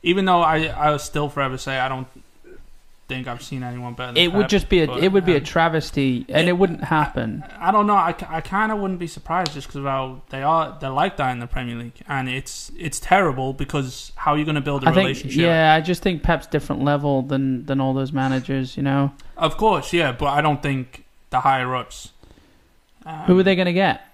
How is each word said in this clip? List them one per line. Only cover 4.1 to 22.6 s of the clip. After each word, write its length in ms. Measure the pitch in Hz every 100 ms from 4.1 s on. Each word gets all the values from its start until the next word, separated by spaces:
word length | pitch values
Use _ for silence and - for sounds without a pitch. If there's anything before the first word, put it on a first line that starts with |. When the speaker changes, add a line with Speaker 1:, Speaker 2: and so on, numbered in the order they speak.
Speaker 1:
than 100 | 156
Speaker 2:
It 100 | 175
would 80 | 190
Speaker 1:
Pep, 60 | -
Speaker 2:
just 180 | 208 165
be 140 | 185
a, 60 | 156
Speaker 1:
but, 160 | 127
Speaker 2:
it 80 | 185
would 140 | 190 180
be 80 |
a 40 | 156
Speaker 1:
uh, 80 | 143
Speaker 2:
travesty, 800 | 165 165 160 - 143 135 123 -
and 200 | 151 170
Speaker 1:
it, 20 |
Speaker 2:
it 40 |
wouldn't 300 | 180 190 165 -
happen. 580 | 156 147 - 117 104 - -
Speaker 1:
I, 100 | 175
I 20 |
don't 140 | 208 208
know. 80 |
I, 220 | 202 170 170 185
I 120 | 160
kinda 340 | - 190 220 214
wouldn't 240 | 196 180
be 60 | 170
surprised 480 | - - 170 170
just 140 | 147 -
'cause 80 | 143
of 80 |
how 400 | 139 135 131 127 -
they 100 | 135
are, 340 | 139 160 156 185
they're 80 | 139
like 280 | 131 185 -
that 140 | 135
in 60 | 123
the 80 | 117
Premier 300 | 135 123 117
League, 180 | 120 - -
and 200 | 139 127
it's, 440 | 131 - - - -
it's 240 | 165 -
terrible 540 | - 190 175 131 131
because 580 | 135 - 151 131 - - -
how 160 | -
are 40 | 151
you 40 | 151
gonna 140 | 151
build 240 | 139 139
a 60 | 143
Speaker 2:
I 20 |
think, 120 | 165 190
Speaker 1:
relationship? 320 | 131 135 135
Speaker 2:
yeah, 340 | 170 165 156 160
I 60 |
just 200 | 160 175
think 220 | 196 165
Pep's 240 | - 160 -
different 360 | 151 - -
level 380 | 143 143 143 135
than, 460 | 131 139 135 127 -
than 120 | 139
all 140 | 135
those 180 | 131 135
managers, 640 | 139 135 131 127 135 131 -
you 60 |
know? 300 | 139 139 139 - - -
Speaker 1:
Of 180 | 160 -
course, 360 | 214 175 -
yeah, 180 | 170 147
but 140 | 120 143
I 140 | 143
don't 220 | 151 143
think 420 | 147 135 123 - - _ _
the 120 | 127
higher 340 | 135 131 127 127
ups, 360 | 113 - - - - - _ _